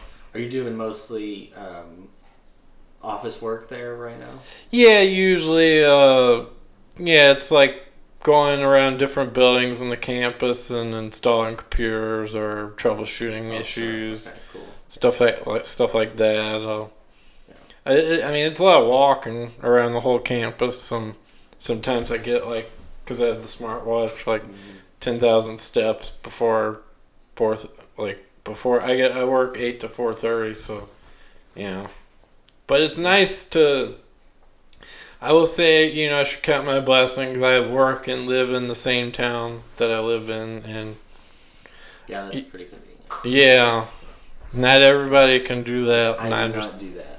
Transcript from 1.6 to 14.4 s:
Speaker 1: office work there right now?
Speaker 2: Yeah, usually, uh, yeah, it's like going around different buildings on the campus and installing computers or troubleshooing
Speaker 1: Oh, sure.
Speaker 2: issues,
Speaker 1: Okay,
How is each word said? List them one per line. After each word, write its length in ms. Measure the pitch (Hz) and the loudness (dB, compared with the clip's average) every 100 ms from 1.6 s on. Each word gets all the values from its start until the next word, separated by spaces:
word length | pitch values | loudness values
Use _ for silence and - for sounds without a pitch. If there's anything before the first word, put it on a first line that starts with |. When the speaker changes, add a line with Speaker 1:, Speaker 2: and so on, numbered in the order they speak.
| 95 87 85 85 95 - _ _ _ _ _ - - _ | -18 -18 -20 -20 -20 -20 _ _ _ _ _ -20 -20 _
Speaker 1:
office 380 | 107 104 117 - | -14 -12 -12 -12
work 280 | 113 113 - | -10 -10 -12
there 260 | 120 120 120 | -14 -12 -12
right 220 | 120 117 | -14 -16
now? 200 | 123 131 - - - | -18 -20 -20 -20 -4
Speaker 2:
Yeah, 300 | 240 233 208 | 6 8 8
usually, 840 | 190 190 190 180 160 165 160 156 | 6 4 2 2 2 4 4 6
uh, 600 | 147 143 139 131 123 117 - - - _ _ - | 6 8 6 6 4 2 -2 -20 -20 _ _ -8
yeah, 320 | 175 156 143 | 2 6 8
it's 180 | 139 - | 6 4
like 340 | 151 135 - - - - - | 4 4 0 -18 -20 -20 -4
going 400 | - 147 143 139 | 2 4 4 0
around 360 | 139 139 135 131 | 4 4 4 0
different 340 | 135 139 127 | -4 -2 -4
buildings 480 | 123 127 123 123 120 | 2 4 4 0 -4
on 80 | 123 | -6
the 80 | 120 | -6
campus 720 | - 123 123 120 127 123 - | -6 -4 -4 -2 -4 -2 -4
and 220 | 120 117 | -4 -6
installing 640 | 113 110 - 123 117 113 113 | -8 -10 -4 0 0 -2 -8
computers 760 | - - 117 110 110 110 107 | -6 -4 -2 -4 -4 -6 -6
or 360 | 107 107 107 104 - | -6 -6 -8 -10 -4
troubleshooing 680 | 120 107 110 - 117 110 113 | -4 -4 -8 -8 -8 -8 -10
Speaker 1:
Oh, 0 | |
sure. 80 | 110 | -10
Speaker 2:
issues, 680 | 110 120 113 110 110 110 - | -10 -8 -8 -8 -8 -12 -14
Speaker 1:
Okay, 80 | - | -18